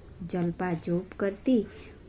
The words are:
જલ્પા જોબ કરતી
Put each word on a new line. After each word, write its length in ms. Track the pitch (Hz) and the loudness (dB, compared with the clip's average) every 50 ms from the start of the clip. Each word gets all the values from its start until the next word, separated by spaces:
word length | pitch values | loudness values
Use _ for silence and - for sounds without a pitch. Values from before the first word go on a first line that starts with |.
| - - - - 185 170 | -20 -18 -14 -10 -6 -4
જલ્પા 420 | - 180 170 175 165 - 185 180 175 | -2 0 0 0 0 0 0 0 -2
જોબ 300 | 160 - - 170 175 196 - - | -2 0 0 0 0 0 -2 -4
કરતી 500 | - 214 196 196 - - 277 262 226 202 - - - - - - - - | -2 0 0 0 0 4 4 6 6 4 2 -4 -14 -16 -16 -18 -18 -6